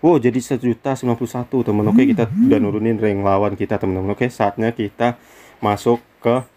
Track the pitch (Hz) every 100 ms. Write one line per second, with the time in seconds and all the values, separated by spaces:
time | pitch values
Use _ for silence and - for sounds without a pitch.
0 | 156 165 120 120 120 127 123 113 139 131
1 | 123 117 120 123 120 131 117 104 104 226
2 | 277 226 113 170 247 285 104 104 113 110
3 | 107 98 101 98 101 101 98 104 98 92
4 | 95 104 127 - 101 - 113 117 107 -
5 | 120 120 _ - - - 110 101 - 120
6 | _ _ 117 123 123